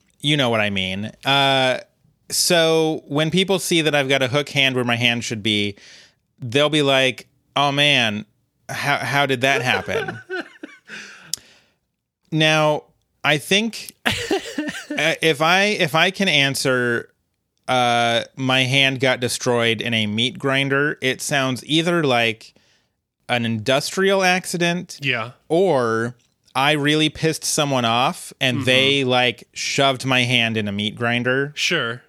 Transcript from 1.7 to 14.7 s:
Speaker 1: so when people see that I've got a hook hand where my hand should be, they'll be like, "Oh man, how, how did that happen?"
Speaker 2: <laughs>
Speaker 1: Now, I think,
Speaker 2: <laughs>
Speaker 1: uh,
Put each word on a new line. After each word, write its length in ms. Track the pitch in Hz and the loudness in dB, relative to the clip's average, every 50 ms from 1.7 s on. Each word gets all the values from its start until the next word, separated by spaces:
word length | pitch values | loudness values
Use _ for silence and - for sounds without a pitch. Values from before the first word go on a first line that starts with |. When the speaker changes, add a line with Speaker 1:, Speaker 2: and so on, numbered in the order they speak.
| 127 - - _ _ _ _ _ _ _ _ _ | 0 -2 -6 _ _ _ _ _ _ _ _ _
Speaker 1:
so 720 | - - - - 180 170 165 160 160 160 160 156 160 135 - - | -4 -2 0 2 2 2 2 2 2 2 0 0 -2 -6 -8 -6
when 220 | 143 147 156 160 | -2 -2 -2 0
people 300 | 156 180 190 185 196 180 | 0 0 0 0 0 -2
see 220 | - - 180 165 | 0 0 0 2
that 120 | 156 156 147 | 2 2 0
I've 160 | 147 139 131 | 0 0 2
got 140 | 135 135 135 | 2 0 0
a 40 | 123 | 0
hook 220 | 113 147 147 - | 0 -2 -2 0
hand 240 | - 147 135 135 131 | 0 2 2 2 2
where 100 | 127 123 | 0 0
my 100 | 120 120 | 0 0
hand 280 | 117 120 120 120 120 113 | 2 2 2 2 2 -4
should 200 | - 123 110 98 | -6 -8 -4 -2
be, 320 | 113 107 104 104 104 101 - - - - - - _ _ _ _ _ _ _ | 0 0 0 0 -2 -4 -10 -18 -20 -20 -20 -20 _ _ _ _ _ _ _
they'll 300 | - 120 107 139 147 147 | -12 -2 0 2 2 4
be 120 | 147 151 | 2 2
like, 460 | 147 139 139 131 131 131 120 - - _ _ _ _ _ _ | 4 4 4 4 4 2 0 -2 -12 _ _ _ _ _ _
"Oh 160 | 139 143 143 | 0 0 0
man, 540 | 139 143 143 147 143 131 120 110 104 107 107 - _ _ _ _ _ _ _ - | 2 2 2 4 4 4 2 0 -2 -4 -8 -10 _ _ _ _ _ _ _ -12
how, 280 | 135 - 123 139 143 127 | -10 -6 -2 -2 -2 -2
how 280 | - 120 131 143 143 135 | -2 -2 0 0 0 0
did 140 | 135 123 | 0 0
that 200 | 120 135 139 131 | 0 0 0 0
happen?" 580 | 127 127 110 98 92 - 95 95 - - - 113 - _ | 0 0 -2 -2 -2 -4 -6 -6 -6 -6 -10 -14 -12 _
Speaker 2:
<laughs> 40 | 370 370 - - - - - - - - _ _ - - - - - - - - - - - - - _ _ _ _ _ _ _ _ _ _ _ _ _ _ _ | -10 -10 -10 -12 -16 -20 -20 -20 -20 -20 _ _ -18 -18 -18 -18 -20 -20 -14 -14 -14 -14 -14 -20 -20 _ _ _ _ _ _ _ _ _ _ _ _ _ _ _
Speaker 1:
Now, 520 | - 156 156 156 156 156 156 151 151 147 - _ _ _ _ _ _ _ - | -2 2 2 4 4 4 2 2 0 -2 -4 _ _ _ _ _ _ _ 0
I 140 | 139 151 151 | 2 2 2
think, 560 | - - 190 202 220 233 - - - - - _ | 2 2 0 2 2 0 -6 -10 -14 -16 -18 _
Speaker 2:
<laughs> 60 | _ | _
Speaker 1:
uh, 60 | - - - 494 - - 370 - - - - 302 302 | -4 -4 -4 -4 -4 -4 -4 -4 -6 -8 -8 -6 -6